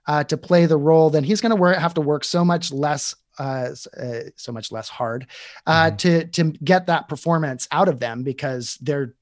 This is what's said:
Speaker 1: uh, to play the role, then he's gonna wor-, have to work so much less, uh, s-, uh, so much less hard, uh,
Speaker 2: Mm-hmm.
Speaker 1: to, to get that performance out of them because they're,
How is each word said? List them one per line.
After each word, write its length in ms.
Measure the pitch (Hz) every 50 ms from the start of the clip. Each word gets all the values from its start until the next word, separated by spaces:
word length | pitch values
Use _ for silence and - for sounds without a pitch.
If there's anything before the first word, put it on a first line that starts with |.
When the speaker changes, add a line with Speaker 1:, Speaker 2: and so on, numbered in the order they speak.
| -
Speaker 1:
uh, 180 | - 151 147 143
to 120 | - 156
play 300 | - - - 180 175 170
the 120 | 160 160 147
role, 320 | 143 156 160 160 160 156
then 120 | 147 151
he's 180 | 135 151 214 202
gonna 140 | - 226 226
wor-, 180 | 190 180 180 185
have 200 | 170 160 170 170
to 60 | 165
work 240 | 147 143 151 143 -
so 200 | - - 175 175
much 280 | 175 175 170 170 165
less, 420 | 143 135 147 147 151 139 - - - _ _ _ _ -
uh, 300 | 135 135 135 131 123 123
s-, 160 | - - - -
uh, 420 | - - 123 123 117 113 - - -
so 160 | - - -
much 220 | 117 113 110 -
less 160 | 113 110 110 -
hard, 380 | - - 123 113 117 127 127 - - - - - - - -
uh, 240 | 160 156 165 165 165
Speaker 2:
Mm-hmm. 60 | -
Speaker 1:
to, 280 | - - 180 170 165 165
to 180 | 170 - 175 170 160 - - 147
get 220 | 160 185 185 180
that 220 | 175 170 147 - -
performance 600 | 156 - - 165 170 160 160 139 127 - - -
out 180 | 147 156 196 185
of 120 | 143 120
them 240 | 123 117 113 120 131
because 520 | 139 131 - 147 135 131 127 117 - - -
they're, 340 | 131 143 143 143 135 120 - _